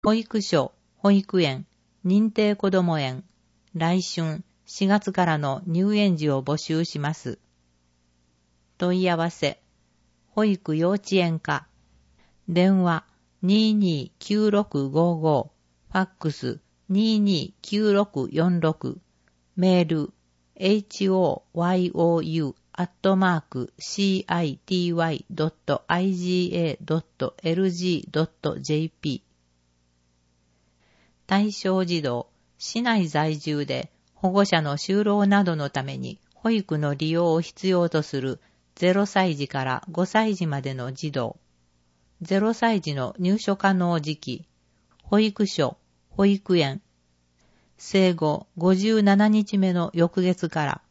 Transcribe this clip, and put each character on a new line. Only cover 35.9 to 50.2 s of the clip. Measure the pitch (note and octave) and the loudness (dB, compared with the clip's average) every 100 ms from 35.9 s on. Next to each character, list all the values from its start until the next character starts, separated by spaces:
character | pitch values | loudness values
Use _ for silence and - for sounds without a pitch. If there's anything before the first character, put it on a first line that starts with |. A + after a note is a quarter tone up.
| C3+ | -8
に | B2+ G#2+ _ | -10 -12 _
保 | _ A3+ | _ -2
育 | A3 F#3+ D3+ | -2 -2 -2
の | D3 C#3+ | -2 -2
利 | D#3+ | -2
用 | E3 E3+ | 0 2
を | D#3+ | 0
必 | E3+ - F#3 | -2 -6 0
要 | F3+ E3+ | 2 2
と | D#3+ | -2
す | D3 C#3 | -2 -6
る | C3 - _ _ _ - | -6 -8 _ _ _ -2
ゼ | F3 | 2
ロ | F#3+ G3+ | 2 0
歳 | G3 F#3 D3 | 0 0 -2
児 | C#3 | -4
か | C#3 C3 | -4 -4
ら | B2+ - | -6 -6
五 | D#3+ F#3 | -4 0
歳 | G#3+ A3 | 0 0
児 | G3 E3 | -2 -2
ま | C#3 | -4
で | C3+ | -6
の | C3 B2 | -8 -8
児 | C3+ D#3 | -8 -6
童。 | C#3 A#2 - _ _ _ _ _ _ _ _ | -4 -6 -10 _ _ _ _ _ _ _ _
ゼ | E3 G3 | -2 0
ロ | G#3+ | 0
歳 | A3 A#3 G#3 | 0 0 0
児 | D#3 C#3+ | -2 -4
の | B2+ - | -6 -2
入 | F3+ G#3 | 0 0
所 | - G3 | 0 0
可 | G3 | 2
能 | F#3+ F3 E3+ | 2 0 0
時 | D3 D3+ | -2 -8
期。 | - A#2+ - _ _ _ _ _ | -8 -12 -14 _ _ _ _ _
保 | - G#3 | 0 2
育 | A3 G#3 G3+ | 2 0 -2
所、 | - C3 - _ _ _ | 0 -2 -4 _ _ _
保 | - G3 | 2 2
育 | G3 - F3 | 2 2 2
園。 | C#3+ C#3 _ _ _ _ _ _ _ _ _ _ | 2 -4 _ _ _ _ _ _ _ _ _ _
生 | - G3 F#3 | -2 2 2
後 | E3+ D3+ D3+ - F3+ | 2 0 -2 -8 0
五 | F3+ F#3+ | 2 4
十 | G#3+ A3 | 4 4
七 | G3+ G3 G#3+ | 6 6 6
日 | G#3+ G3+ G3+ | 4 2 0
目 | F#3+ | 2
の | F3+ E3+ | 2 -2
翌 | E3+ E3+ - | 0 0 2